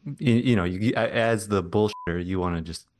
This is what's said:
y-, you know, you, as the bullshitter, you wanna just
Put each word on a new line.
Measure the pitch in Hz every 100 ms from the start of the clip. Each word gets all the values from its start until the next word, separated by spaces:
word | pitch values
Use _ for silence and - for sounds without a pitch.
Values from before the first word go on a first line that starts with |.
| -
y-, | 143
you | 143 117 127 110
know, |
you, | 90 92 110 110
as | 113 120 113 113 101
the | 101
bullshitter, | 87 104 107 - - 85 90
you | 92
wanna | 90 85
just | 82 80 -